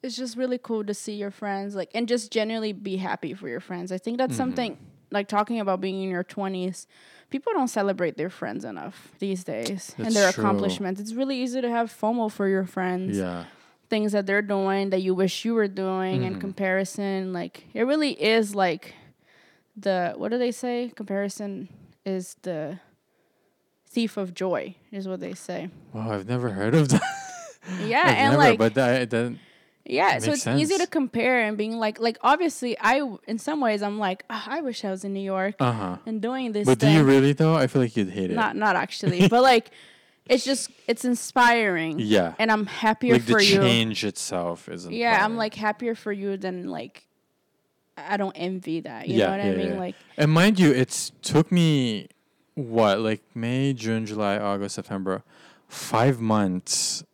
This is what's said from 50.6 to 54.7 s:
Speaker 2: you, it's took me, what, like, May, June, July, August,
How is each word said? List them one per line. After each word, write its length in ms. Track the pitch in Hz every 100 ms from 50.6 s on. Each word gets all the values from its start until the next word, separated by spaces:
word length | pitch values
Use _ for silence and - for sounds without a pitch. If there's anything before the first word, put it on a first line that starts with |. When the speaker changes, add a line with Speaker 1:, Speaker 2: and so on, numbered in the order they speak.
Speaker 2:
you, 100 | 165
it's 400 | 127 127 - - _
took 300 | - 147 160
me, 560 | 180 165 147 123 104 - _ _ _ _ -
what, 440 | 123 113 107 98
like, 200 | 110 107 _ 120
May, 380 | 113 127 139
June, 320 | 127 110 113 110
July, 320 | 107 104 101
August, 380 | 104 101 101